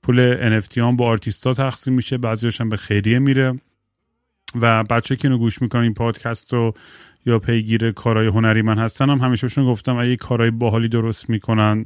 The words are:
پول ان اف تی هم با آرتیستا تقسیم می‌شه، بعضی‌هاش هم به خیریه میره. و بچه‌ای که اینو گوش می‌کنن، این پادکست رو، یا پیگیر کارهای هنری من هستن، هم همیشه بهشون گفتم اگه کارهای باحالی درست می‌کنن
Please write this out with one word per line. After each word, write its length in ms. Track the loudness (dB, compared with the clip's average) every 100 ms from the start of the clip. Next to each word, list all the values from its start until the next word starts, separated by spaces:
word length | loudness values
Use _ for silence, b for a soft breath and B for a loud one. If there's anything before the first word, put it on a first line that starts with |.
پول 340 | 2 4 4 2
ان 120 | 2
اف 140 | 0 -2
تی 120 | -2
هم 160 | 0 2
با 100 | 0
آرتیستا 480 | 0 -2 -4 -4
تقسیم 400 | -2 -4 -4 -2
می‌شه، 240 | -2 -2 -4
بعضی‌هاش 420 | -4 -2 -4 -4
هم 80 | -4
به 80 | -6
خیریه 420 | -2 -2 2 2
میره. 420 | 2 2 0 -2 _ _ _ _ _ _ _ _ -12 0
و 240 | 2 2
بچه‌ای 340 | 2 -2 0 -2
که 100 | 0
اینو 100 | 2
گوش 240 | 0 -2
می‌کنن، 200 | -2 0
این 120 | 0
پادکست 580 | 0 -4 -4 -8 -8 -4
رو، 220 | -2 -2 -4 B B B B 0
یا 120 | 0
پیگیر 520 | 2 -2 0 0 0
کارهای 340 | -2 0 2 2
هنری 360 | 2 2 2
من 160 | 2 0
هستن، 320 | -2 0 0
هم 80 | 2
همیشه 280 | 0 0 -2
بهشون 200 | 0 0
گفتم 300 | 0 -2 -2
اگه 200 | 0 -2
کارهای 340 | -2 0 0
باحالی 380 | 0 0 0 0
درست 420 | 0 -2 -4 -4
می‌کنن 540 | -4 0 2 2 2